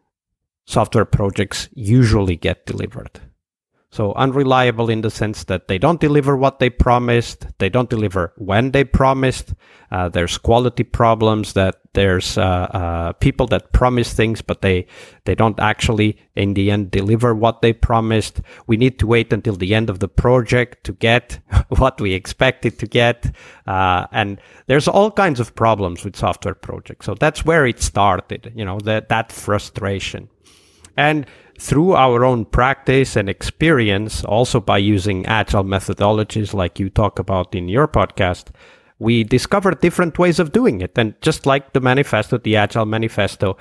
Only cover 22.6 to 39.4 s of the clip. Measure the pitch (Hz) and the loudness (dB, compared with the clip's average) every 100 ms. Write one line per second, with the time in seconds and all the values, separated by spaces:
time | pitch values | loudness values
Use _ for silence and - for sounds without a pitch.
22.6 | 117 - 110 120 120 120 - - - - | -4 -6 -2 2 2 0 -6 -8 -16 -14
23.6 | - 95 92 90 - 120 101 98 - - | -4 0 2 0 -2 -4 -4 -8 -16 -12
24.6 | - 139 165 196 214 208 190 123 113 - | 0 0 2 2 2 2 0 0 -4 0
25.6 | 113 104 92 87 101 - 101 87 95 87 | 0 2 -2 -6 -10 -4 -4 -4 -6 -10
26.6 | - 90 - - - 98 151 - 151 165 | -12 -14 -16 -14 -10 -2 -2 0 0 2
27.6 | 131 - - 104 101 90 - 98 - 113 | 2 0 -4 2 2 2 -4 -14 -12 -10
28.6 | 98 101 104 107 - 113 113 - - 104 | -8 -6 -2 -4 -2 -2 -4 -10 -4 -4
29.6 | - - 101 98 - - 101 _ _ _ | -4 -8 -6 -6 -8 -12 -16 _ _ _
30.6 | _ _ - - 147 151 131 - _ - | _ _ -8 0 0 0 -4 -14 _ -16
31.6 | - 135 180 160 131 120 127 120 104 - | -2 2 4 4 4 4 2 2 0 0
32.6 | 127 135 - 131 131 117 98 95 - - | 0 0 0 2 2 0 -2 -6 -10 -2
33.6 | 156 143 107 98 107 - - 107 127 127 | 2 2 2 0 -2 -8 -2 0 0 0
34.6 | - 101 101 104 104 92 - 110 101 104 | 2 2 2 0 0 -4 -2 -2 0 0
35.6 | 95 95 - 92 101 107 107 110 104 101 | 0 -2 -4 -2 0 0 -2 -4 -4 -4
36.6 | 90 - 92 - 104 - 92 95 90 92 | -4 -4 -2 0 0 -2 -4 -4 -4 -6
37.6 | 87 110 151 113 95 - 92 87 - - | -2 0 0 0 -2 0 -2 -2 -10 -20
38.6 | - _ _ - 113 120 107 127 | -20 _ _ -6 0 0 2 0